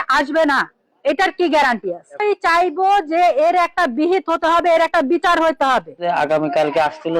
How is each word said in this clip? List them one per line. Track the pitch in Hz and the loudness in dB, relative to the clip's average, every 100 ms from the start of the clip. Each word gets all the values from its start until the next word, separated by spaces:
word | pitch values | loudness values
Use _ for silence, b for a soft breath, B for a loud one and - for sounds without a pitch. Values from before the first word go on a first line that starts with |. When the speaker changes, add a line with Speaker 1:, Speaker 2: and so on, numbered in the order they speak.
| - | 0
Speaker 1:
আসবে | 269 285 311 311 | 0 0 0 2
না, | 262 160 _ _ _ 277 | 0 -2 _ _ _ -4
এটার | 311 370 | 0 -2
কি | - 349 | 0 0
গ্যারান্টি | 294 269 233 269 | 2 2 0 -6
আছে? | 175 - - | -10 -12 -4
আমি | 415 381 | -2 -2
চাইবো | 359 339 359 302 381 403 302 | 0 2 0 0 0 0 0
যে | 320 349 262 320 | 2 2 2 2
এর | 359 | 2
একটা | 339 - 330 | 0 -2 -2
বিহিত | 233 320 381 - | 0 0 -2 -2
হতে | 330 320 | -2 0
হবে, | 339 339 | 0 2
এর | 330 | 2
একটা | 330 339 | 2 0
বিচার | 262 339 359 330 | 0 0 0 2
হতে | 320 - 269 | 0 0 0
হবে। | 240 160 139 | -2 -4 -6
Speaker 2:
যে | 175 165 | -4 -2
আগামীকালকে | 147 156 156 156 151 156 | 0 0 0 0 0 0
আসছিল | 151 - 165 | -2 -4 -4